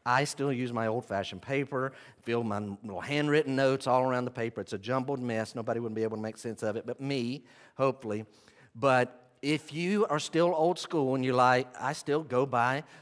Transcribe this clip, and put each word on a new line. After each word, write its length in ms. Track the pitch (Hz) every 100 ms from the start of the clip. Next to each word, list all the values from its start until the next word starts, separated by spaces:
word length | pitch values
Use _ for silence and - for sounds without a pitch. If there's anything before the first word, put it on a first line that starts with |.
| 120
I 180 | 127
still 280 | 143 - 139
use 200 | 127 127
my 140 | 120 113
old-fashioned 560 | 117 - 101 95 95
paper, 500 | - 139 135 135 131 - - -
fill 200 | - 117
my 160 | 113 101 104 101
little 200 | 107 90
handwritten 520 | 92 143 147 147 139
notes 320 | 131 135 131 -
all 160 | 127
around 220 | 127 123
the 60 | 123
paper. 300 | 127 117 113
It's 100 | 95
a 60 | 104
jumbled 420 | 101 131 131 139
mess. 340 | 123 113 107
Nobody 260 | 123 113 113
would 140 | 117
be 80 | 110
able 140 | 110 107
to 60 |
make 160 | 110 110
sense 240 | 120 110
of 140 | 110 107
it 100 | 113
but 140 | 127
me, 440 | 135 139 117 143 - - - -
hopefully. 480 | 135 131 113 107 107 - - _ -
But 520 | 113 139 127 123 - - -
if 320 | 143 151 -
you 320 | 147 175 208 208
are 80 | 147
still 340 | - 160 175
old 280 | 165 165 175
school 340 | - 160 135
and 100 | 131
you're 80 | 127
like, 360 | 127 127 127 127 -
"I 120 | 127
still 320 | 151 - 147
go 200 | 151 123
by 380 | 139 120 120 135 156 -